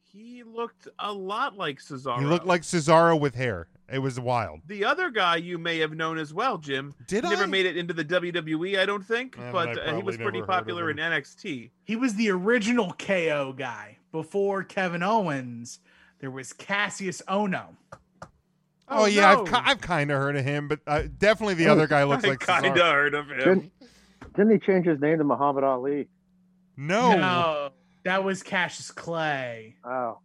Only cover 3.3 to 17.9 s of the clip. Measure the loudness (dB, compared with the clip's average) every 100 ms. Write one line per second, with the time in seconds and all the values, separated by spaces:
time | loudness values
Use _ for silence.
3.3 | 0 -4 -4 -8 _ _ -4 -4 -4 -2
4.3 | 0 -2 -8 -14 -4 -2 0 -2 0 2
5.3 | 0 -2 -6 -4 -2 -2 -2 -4 -4 -6
6.3 | -2 -2 -2 -4 -6 -6 -14 -4 -2 0
7.3 | 0 2 2 0 -2 -6 -6 0 0 0
8.3 | -4 -2 -4 -2 0 0 -2 -2 -4 -4
9.3 | -12 -6 -4 -2 -4 -4 -4 -6 -4 -4
10.3 | -4 -2 -4 -2 -6 -4 -4 -2 -4 -6
11.3 | -14 -10 -10 -12 _ -6 -2 -2 0 0
12.3 | 2 2 0 2 0 0 -6 -2 0 0
13.3 | -2 -4 -6 -10 -10 -16 -20 _ -10 -6
14.3 | -2 -2 -2 -6 -4 -2 -2 0 2 0
15.3 | -4 -6 -12 -14 -18 _ _ _ _ -12
16.3 | -12 -14 -16 -6 -4 -4 -4 -8 -8 -4
17.3 | -2 0 -2 -6 -20 _